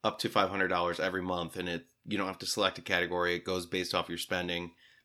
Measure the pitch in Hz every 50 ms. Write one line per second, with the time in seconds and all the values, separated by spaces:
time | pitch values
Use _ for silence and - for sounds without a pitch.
0 | - 107 - - - 107 - 107 98 92 98 98 92 92 92 87 87 87 85 -
1 | 92 95 92 95 90 90 90 87 87 82 - 92 90 90 85 82 - _ _ _
2 | - 104 107 98 95 95 92 - 98 - - 107 98 95 - - - - 95 87
3 | 90 85 90 87 87 87 87 85 - 95 92 92 87 - - 92 90 - - 87
4 | 87 - 85 82 - - 95 90 90 87 87 87 87 87 - _ - - - _